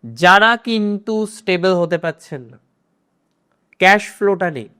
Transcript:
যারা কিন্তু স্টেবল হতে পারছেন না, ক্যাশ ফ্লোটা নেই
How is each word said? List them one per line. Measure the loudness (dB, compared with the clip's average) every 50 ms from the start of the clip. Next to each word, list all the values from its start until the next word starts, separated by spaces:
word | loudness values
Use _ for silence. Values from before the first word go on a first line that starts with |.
| -16
যারা | -18 -8 2 4 6 6 6 6 4 2 0 _
কিন্তু | -4 -4 -2 -2 -2 -4 -6 -6 -6 -4 -4 -4 -6 -10
স্টেবল | -12 _ -2 -2 0 0 0 0 0
হতে | 0 -2 -2 -4 -4
পারছেন | -6 -8 _ -16 -16 -16 -16 -16 -18
না, | -20 _ _ _ _ _ _ _ _ _ _ _ _ _ _ _ _ _ _ _ _ _ _ _ _ _
ক্যাশ | 2 4 4 2 0 -8 -8
ফ্লোটা | -2 -2 -2 0 0 -2 -6 -6
নেই | -8 -14 -14 _